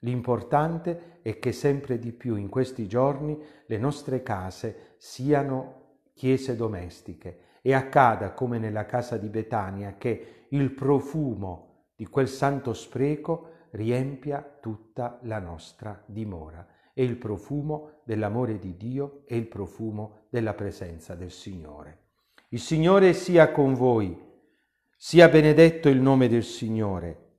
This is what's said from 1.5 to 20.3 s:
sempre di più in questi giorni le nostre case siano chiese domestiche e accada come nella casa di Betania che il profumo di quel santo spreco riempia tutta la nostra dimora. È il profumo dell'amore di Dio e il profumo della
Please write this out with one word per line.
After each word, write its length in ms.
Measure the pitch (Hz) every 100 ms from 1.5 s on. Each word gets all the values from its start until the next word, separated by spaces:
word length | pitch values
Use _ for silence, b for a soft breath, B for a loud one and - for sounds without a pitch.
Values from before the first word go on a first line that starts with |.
sempre 460 | - 143 139 139 120
di 140 | 117
più 220 | 113 127 107
in 140 | 101
questi 380 | 131 127 131 104
giorni 500 | 113 135 139 151 151 B B B
le 120 | 110
nostre 440 | 127 143 - 131
case 720 | 123 101 92 - 113 104 - _
siano 960 | - - 131 147 139 131 131 - _ _ _
chiese 420 | _ 127 131 131 120
domestiche 840 | 113 98 87 - - 90 92 87 b b
e 120 | 127
accada 580 | 135 131 151 127 104 98
come 280 | - 127 117
nella 260 | 110 104 104
casa 320 | 123 120 113
di 100 | 104
Betania 680 | 104 110 113 98 98 101 95
che 480 | 127 107 - - _
il 220 | 143 135
profumo 1160 | 135 135 143 - 160 143 104 98 90 - _ _ _
di 100 | 110
quel 220 | - 131
santo 460 | 131 139 139 127
spreco 760 | 107 - 120 135 147 151 160 B B B
riempia 720 | 101 107 123 135 139 147 143 143 -
tutta 580 | 113 110 - - 120 123
la 160 | 120 110
nostra 600 | 90 82 - _ 107 101 -
dimora. 600 | 104 107 90 78 80 87 b b
È 80 | -
il 160 | 127 120
profumo 840 | 110 101 - 147 147 151 - _ -
dell'amore 540 | 107 107 110 123 107
di 180 | 95 87
Dio 460 | 110 131 139 143 _
e 100 | 117
il 120 | 113
profumo 800 | - 92 - 110 107 107 -
della 240 | _